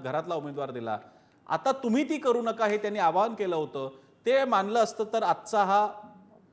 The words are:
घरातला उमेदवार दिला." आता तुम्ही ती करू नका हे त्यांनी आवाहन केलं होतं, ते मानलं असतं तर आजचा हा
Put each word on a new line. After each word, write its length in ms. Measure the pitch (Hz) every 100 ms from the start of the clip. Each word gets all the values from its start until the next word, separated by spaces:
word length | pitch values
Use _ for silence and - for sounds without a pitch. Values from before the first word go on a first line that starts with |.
घरातला 300 | 131 147 170
उमेदवार 360 | 165 147 143 135
दिला." 280 | 120 113 104 - _ _ _ -
आता 240 | 160 269
तुम्ही 360 | 269 240 247 302
ती 100 | 302
करू 240 | 262 240
नका 240 | 226 226 214
हे 120 | 208
त्यांनी 200 | 208 208
आवाहन 360 | 208 185 226
केलं 220 | 214 190 165
होतं, 340 | 147 139 135 - - _ 233
ते 180 | 269
मानलं 340 | 262 202 202 233
असतं 260 | 220 220 214
तर 100 | 226
आजचा 420 | 190 160 - 214
हा 280 | 190 202 208 - - - - - _